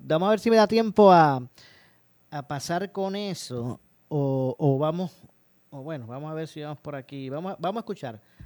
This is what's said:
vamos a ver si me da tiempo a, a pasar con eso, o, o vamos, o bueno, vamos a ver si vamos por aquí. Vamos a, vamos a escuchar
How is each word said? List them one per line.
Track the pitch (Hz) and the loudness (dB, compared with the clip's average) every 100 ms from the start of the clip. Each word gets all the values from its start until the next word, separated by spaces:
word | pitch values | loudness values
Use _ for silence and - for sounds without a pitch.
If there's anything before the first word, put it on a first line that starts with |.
vamos | 135 156 190 | -2 0 2
a | |
ver | 214 | 2
si | 233 | 4
me | 226 | 4
da | 208 | 4
tiempo | 220 226 196 202 | 2 0 6 10
a, | 175 156 131 123 _ - _ _ _ _ _ _ | 10 8 2 -6 _ -20 _ _ _ _ _ _
a | 147 135 | -12 -10
pasar | 143 - 170 190 | -10 -4 -6 -6
con | 196 190 202 | -6 -6 -6
eso, | 202 175 - 123 123 - _ _ - | -8 -8 -8 -8 -8 -10 _ _ -6
o, | 151 139 135 131 - | -2 -2 0 -2 0
o | 151 135 | 2 2
vamos, | 151 170 185 - - _ _ _ _ | 0 -2 -6 -10 -20 _ _ _ _
o | 139 | -16
bueno, | 139 151 113 | -12 -12 -12
vamos | 127 151 | -12 -10
a | |
ver | 156 160 | -10 -10
si | 151 | -12
vamos | 147 147 | -14 -12
por | 151 139 | -12 -14
aquí. | 131 139 135 | -12 -12 -10
Vamos | 143 185 | -8 -10
a, | 190 | -6
vamos | 190 226 | -6 -6
a | |
escuchar | 220 196 131 110 _ _ | -8 -10 -12 -14 _ _